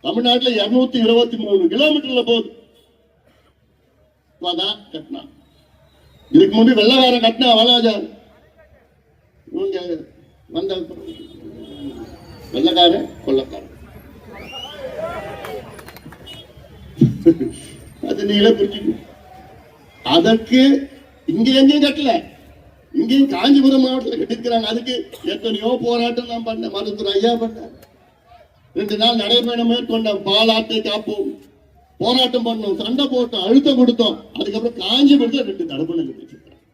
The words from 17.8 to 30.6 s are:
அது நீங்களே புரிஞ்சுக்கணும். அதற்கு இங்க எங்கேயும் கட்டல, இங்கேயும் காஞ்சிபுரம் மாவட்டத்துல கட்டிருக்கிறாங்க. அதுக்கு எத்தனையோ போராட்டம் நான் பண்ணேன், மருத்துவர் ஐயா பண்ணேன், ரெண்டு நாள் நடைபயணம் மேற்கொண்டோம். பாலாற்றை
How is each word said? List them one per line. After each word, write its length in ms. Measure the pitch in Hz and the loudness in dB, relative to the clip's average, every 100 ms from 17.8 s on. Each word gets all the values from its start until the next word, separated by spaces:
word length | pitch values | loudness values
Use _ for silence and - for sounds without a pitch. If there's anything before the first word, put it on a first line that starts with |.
| - - - | -20 -12 -8
அது 180 | 196 202 | -4 0
நீங்களே 220 | 208 214 202 | 4 4 4
புரிஞ்சுக்கணும். 440 | 202 - - - - - - - - - - - - - | 0 -2 -6 -6 -12 -20 -20 -20 -20 -20 -20 -20 -20 -14
அதற்கு 560 | - 330 220 226 - 254 269 277 - - - _ - | 0 2 4 2 4 4 6 4 -2 -16 -20 _ -6
இங்க 160 | 320 226 269 | 0 2 6
எங்கேயும் 240 | 269 294 285 | 6 6 2
கட்டல, 260 | 302 269 226 - - - - - _ _ - | 0 -2 -2 -4 -20 -20 -20 -20 _ _ -4
இங்கேயும் 320 | 226 277 277 | 2 4 2
காஞ்சிபுரம் 480 | - 277 277 269 269 | 2 4 6 6 4
மாவட்டத்துல 340 | 254 254 - 233 | 2 0 -4 -6
கட்டிருக்கிறாங்க. 480 | - 233 233 226 220 | -6 -6 -2 -2 -2
அதுக்கு 220 | 226 240 247 - - - | -6 -6 -8 -8 -10 -8
எத்தனையோ 380 | 202 226 208 220 247 233 | -6 -6 -4 -2 -2 -2
போராட்டம் 440 | 233 233 240 240 | -2 -2 -4 -8
நான் 140 | 233 226 | -8 -8
பண்ணேன், 260 | 226 226 196 | -8 -8 -6
மருத்துவர் 400 | 220 208 196 196 | -8 -6 -2 0
ஐயா 160 | 226 233 | 2 0
பண்ணேன், 320 | 226 - - - - _ _ _ _ - _ _ _ - | -4 -8 -18 -20 -20 _ _ _ _ -20 _ _ _ -6
ரெண்டு 180 | 208 208 | -4 0
நாள் 200 | 226 233 | 0 0
நடைபயணம் 480 | 214 240 233 233 233 | 0 0 0 -2 0
மேற்கொண்டோம். 500 | 233 233 226 220 202 196 | -2 -2 -2 -2 -4 -2
பாலாற்றை 500 | 208 226 220 | 2 2 0